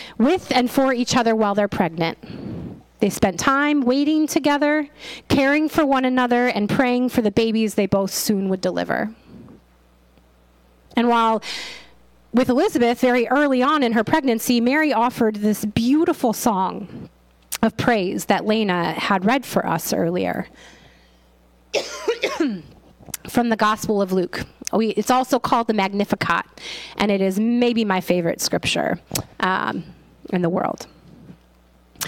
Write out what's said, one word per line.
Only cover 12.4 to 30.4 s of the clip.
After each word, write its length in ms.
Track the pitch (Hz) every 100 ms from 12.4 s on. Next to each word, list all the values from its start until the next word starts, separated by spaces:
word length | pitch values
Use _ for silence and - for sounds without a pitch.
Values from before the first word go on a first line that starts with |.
| 262
Elizabeth, 500 | 247 381 302 240 240
very 260 | 254 247 233
early 340 | 262 294 262
on 200 | 254 302
in 100 | 247
her 100 | 233
pregnancy, 560 | 220 311 269 226 - 240
Mary 320 | 233 285 311
offered 440 | 220 240 240 220 214
this 280 | 208 208
beautiful 680 | 208 220 233 294 349 - 247
song 760 | - - 196 190 190 202 - - _ _ _ - -
of 140 | 220 -
praise 500 | - 226 185 202 -
that 200 | 196 208
Lena 460 | 214 208 180 170
had 320 | 160 - 196
read 200 | 190 269
for 220 | 240 - -
us 260 | 165 -
earlier 540 | 160 170 180 - - - - - - - - _ _ _ _ _ _ _
<coughs> 720 | - - - - 466 - 523 294 190 151 - - - - - -
from 200 | - 240
the 80 | 220
Gospel 440 | 214 220 - 208
of 120 | 196
Luke. 300 | 190 175 - - - -
We, 180 | 196 220
it's 200 | 214 214
also 280 | 254 262 254
called 260 | - 247 226
the 80 |
Magnificat, 720 | 214 190 202 202 - - 170 - - - - - -
and 120 | 208
it 100 | 196
is 200 | 190 190
maybe 440 | 220 240 240 233
my 160 | 214 185
favorite 400 | 175 180 165 -
scripture, 600 | - 170 - - 71 - - - - -
um, 440 | 185 190 - - 160 - - _ -
in 100 | 185